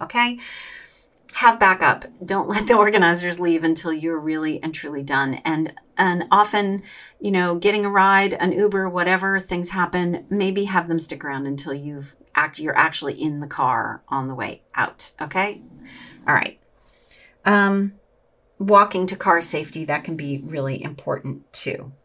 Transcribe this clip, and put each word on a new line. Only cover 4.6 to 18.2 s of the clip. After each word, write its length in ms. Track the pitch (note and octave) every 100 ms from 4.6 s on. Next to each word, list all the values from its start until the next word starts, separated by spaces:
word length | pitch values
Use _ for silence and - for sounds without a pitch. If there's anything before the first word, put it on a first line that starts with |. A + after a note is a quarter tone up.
and 120 | D#3+
truly 280 | D#3 D3+ C#3+
done. 320 | C#3 C#3 C#3 C3
And, 300 | D#3 D#3 D#3+ - - -
and 280 | F#3 F3 -
often, 520 | F#3+ F#3 G#3+ G3+ G3 - - - _
you 100 | G#3
know, 240 | F#3+ F3+
getting 300 | F3 G3+ G#3+
a 60 | G3+
ride, 420 | G3+ G3 G3 G3
an 180 | - F#3
Uber, 380 | - G#3 G3 F#3+
whatever, 500 | F3+ F3 F#3 F#3+ G3
things 320 | F#3 F3 F3
happen, 540 | F#3+ F3 F3+ F3 E3+ -
maybe 340 | G3+ G3 F#3+
have 240 | G3+ F#3+ E3+
them 100 | E3
stick 240 | D#3+ D3+
around 240 | D3 C3+ C#3
until 280 | C#3 D#3+
you've 420 | C#3 C#3+ C#3+ C#3 - _
act-, 240 | - D3+ -
you're 180 | D#3 -
actually 360 | D#3 D#3 C#3+
in 280 | - D3+ D3
the 60 | D3
car 560 | - C3 A#2 A2 A2 -
on 180 | C#3 C3
the 80 |
way 280 | C3 G2+ - _
out, 380 | - A#2+ - - -
okay? 400 | - - F4 G4+ - - - - - - -
All 80 |
right. 240 | - - - _ _ _ _ - - - _
Um, 480 | G3 G3+ G3 G3 G3 - _ _